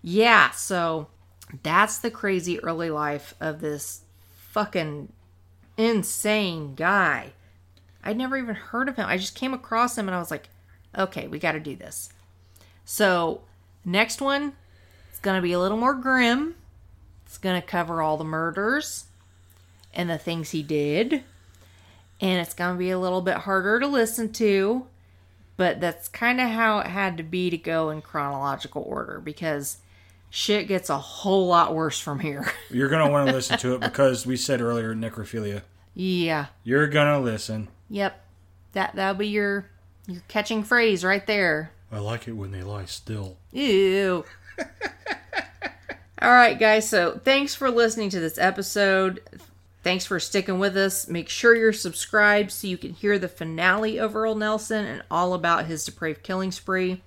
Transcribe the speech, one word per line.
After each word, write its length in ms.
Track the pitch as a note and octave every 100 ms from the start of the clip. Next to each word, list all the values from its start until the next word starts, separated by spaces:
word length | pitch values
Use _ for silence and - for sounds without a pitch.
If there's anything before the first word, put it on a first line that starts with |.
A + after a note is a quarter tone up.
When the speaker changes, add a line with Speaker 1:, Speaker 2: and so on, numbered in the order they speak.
| F3
Speaker 1:
Yeah, 440 | F#3+ A#3 A3 C3+
so 560 | - - F#3 E3+ D#3+ D3+ _ _ _ - C3+
that's 340 | D3+ E3+ G#3+ -
the 140 | A#3
crazy 480 | A3+ G3+ F#3+ F3 E3+
early 320 | E3 E3 E3
life 420 | D3+ D3+ D3 - -
of 180 | D#3+ D3+
this 420 | D#3 D3 - - _ _ - - -
fucking 600 | - G#3 F#3 D#3 D3 - - _ _ _ _ - -
insane 1000 | A3+ A3 - - G#3 G#3+ G3 E3 D3 C3+
guy. 560 | E3+ G3+ F3 B2+ A#2+ - - _ _ _ _ -
I'd 120 | - A3
never 220 | C4 C4+
even 160 | A#3+
heard 340 | G3+ - A#3 C4+
of 100 | B3+
him. 100 | G3
I 100 | F#3
just 160 | G3
came 180 | - C4
across 460 | B3+ - A3+ B3 A#3+
him 100 | G3
and 60 |
I 60 | F3+
was 100 | E3
like, 200 | D3+ - - _ - - -
"Okay, 320 | F#3 - -
we 120 | D3
gotta 200 | E3 D#3
do 160 | D#3 B2
this." 340 | - - - - _ _ _ _ - - -
So, 560 | - G3+ F3+ E3 - - - _ -
next 380 | - F#3+ A3+ -
one, 320 | C4+ C#4 D4 - - - - - -
it's 80 | -
gonna 240 | G3+ F#3+
be 120 | F3
a 60 | F3
little 160 | F#3 G#3+
more 200 | B3 C4+
grim. 580 | B3+ C4 A#3 B3 D#4 E4+ - - - - - - -
It's 140 | -
gonna 240 | F#3+ F3+
cover 400 | F3 F3+ E3 E3
all 120 | D#3 D3+
the 80 |
murders 840 | D#3+ D#3+ E3 E3 G#3 C#4 D4+ - - - _ _ - - - _ -
and 160 | - F3
the 120 | D#3+
things 320 | - E3 D#3
he 100 | D#3+
did. 640 | D3 D3+ D3 D#3 A#3+ C#4+ - - - - - - - - - -
And 180 | F#3+ F3+
it's 140 | E3+
gonna 240 | - F3 F3+
be 140 | F3+
a 80 | F#3
little 220 | F#3 F#3
bit 160 | F3+ -
harder 420 | G3 F#3+ F#3+ A3+
to 80 | C#4
listen 440 | C#4 A3+ A3+ A3
to, 520 | - A3 G3 G3 B3 B3+ _ _ _ _ _ - -
but 240 | F3+ -
that's 260 | E3+ E3 -
kinda 380 | - A#3+ B3+ B3
how 300 | A3 A3+ G#3
it 100 | -
had 300 | F#3 G3 E3+
to 60 |
be 260 | D#3+ F3+ F3+
to 80 | E3
go 320 | E3 E3 D#3+
in 140 | D#3
chronological 800 | - D#3 C#3+ C#3 C#3 C#3 - D3
order, 360 | - C3+ - -
because 580 | - D3 D#3+ D3 C#3+ - _ - - - -
shit 360 | - - G#3 F#3+
gets 220 | F#3+ -
a 80 | C#3
whole 500 | - - G3+ F#3+ F3+
lot 260 | E3+ E3
worse 240 | D#3+ D#3+ -
from 220 | - C#3+
here. 320 | D#3 C#3 A#2+ -
<laughs> 100 | -
Speaker 2:
You're 200 | B2 C3+
gonna 200 | D#3+ D3
wanna 220 | C#3+ C#3
listen 260 | C3 - -
to 160 | B2 B2+
it 40 |
because 460 | B2+ - C3+ B2 B2
we 100 | B2+
said 240 | - B2+
earlier, 340 | A#2 A#2 A2+
necrophilia. 680 | A2+ A2+ A2+ G2+ A2+ G#2 G2+ - - -
Speaker 1:
Yeah. 540 | - F#3 F3+ E3 D#3 C#3+ - A#2
Speaker 2:
You're 220 | C3+ D3+
gonna 340 | D3 D3 D3
listen. 480 | B2 G#2+ - A2 G#2 - _
Speaker 1:
Yep. 320 | G3+ G3 - - _ _ _ -
That, 220 | G3 F#3 G3
that'll 200 | F#3+ G3
be 120 | G#3
your, 420 | G#3 G3+ G3+ G3 - - _ -
your 160 | F3 -
catching 340 | G#3+ G#3 A3
phrase 440 | G#3 A#3+ A#3 F#3 F#3
right 200 | G3 G3
there. 460 | G#3 F3+ D3+ D#3 - -
Speaker 2:
I 100 | G#2+
like 280 | G#2 A#2 -
it 60 |
when 180 | A2+ G2
they 120 | G2
lie 200 | F#2 G#2
still. 540 | F#2 - - G#2+ F#2+ F2+ -
Speaker 1:
Ew. 720 | B3+ C#4 G3 F#3+ F#3+ F#3+ F3+ - - - -
<laughs> 80 | - - A4 - A#4 - - - - - G#4 - - - - -
All 100 | -
right, 280 | B3 A#3+ -
guys, 300 | A3 A3 G#3+
so 320 | G#3+ F3 -
thanks 320 | - C#4 C#4+ -
for 160 | C4+
listening 380 | A#3 A#3 A3 G3+
to 100 | F#3
this 180 | D#3+ -
episode. 840 | F#3 F#3+ F#3+ G#3 G3+ F#3+ F#3+ F#3 - - - _ _ _
Thanks 220 | F3 F#3 -
for 140 | F#3
sticking 400 | - G3+ F#3+ F#3
with 160 | G3 F#3+
us. 320 | F#3+ F#3+ -
Make 220 | E3+ D#3+
sure 260 | - A#3+ A#3
you're 160 | A3
subscribed 800 | G#3+ F3+ - - A3 G#3 G#3 G3+
so 160 | - G3
you 100 | F3+
can 140 | -
hear 260 | F3+ G3+ G3+
the 120 | F3+
finale 680 | - D#3+ D#3+ F3+ G3 A3 A3
of 200 | A3 G#3+
Earl 180 | A3 G#3+
Nelson 500 | G#3+ G#3+ G#3+ A3 G3+
and 160 | B2+ -
all 240 | E3 F3+
about 340 | F3+ E3+ E3+ D#3+
his 180 | D#3+ -
depraved 380 | - E3 D3+
killing 280 | - F#3+ F#3+
spree. 520 | F3+ - F#3 F#3 F#3